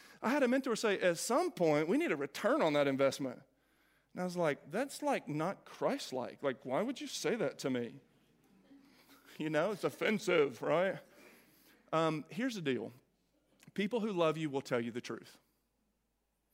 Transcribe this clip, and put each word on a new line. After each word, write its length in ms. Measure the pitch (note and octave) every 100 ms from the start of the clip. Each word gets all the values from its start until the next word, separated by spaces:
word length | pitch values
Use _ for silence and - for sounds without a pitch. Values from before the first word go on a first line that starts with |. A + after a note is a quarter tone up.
| - -
I 60 | -
had 120 | C#4+
a 60 | B3
mentor 300 | B3+ C4+ G#3+
say, 200 | A3 F#3+
"At 180 | F3+ E3+
some 340 | - C4 F4
point, 380 | - E3 D3 D#3+
we 80 | C4
need 160 | E4
a 20 | D3
return 460 | C#3 - G#3 D4
on 120 | E3+
that 140 | D3 C#3
investment." 520 | C3+ C3+ - C3 - - _ _ _ _ _ _
And 80 | F#3
I 20 |
was 140 | F3+ F3
like, 340 | D#3+ C#3 -
"That's, 320 | F#3 C#4 -
like, 240 | D4 G#3 -
not 380 | D3 F3 - -
Christ-like. 760 | - D3 C4+ - B2+ A2+ -
Like, 160 | C#3 A#2+
why 180 | B2+ D3
would 200 | A3+ -
you 60 | D4
say 280 | - D#3 A#3
that 240 | C#3+ -
to 100 | C#3+
me?" 260 | B2 A#2 C#3 - _ _ _ _ _ _ - - - _ - - -
You 120 | D#3
know, 220 | D3 F#3+
it's 120 | G#3
offensive, 800 | D#3 - A#3+ A3 - F3 C#3+ A#2
right? 340 | C#3+ D#3 F#3+ D#3 - - - - _ _ _ _ _
Um, 320 | D#3+ D#3+ D#3 -
here's 260 | D#3+ C4 G#3+
the 60 |
deal. 300 | D3 A#2 A2 - _ _ _ _ _ _ -
People 260 | - G3+ A#3
who 120 | A3
love 260 | F3 D#3+ D#3
you 120 | D#3
will 120 | C3+
tell 200 | - B2
you 100 | A#2+
the 100 | A#2+
truth. 360 | - A2+ - - _ _ _ _ _ _ _ _ _ _ _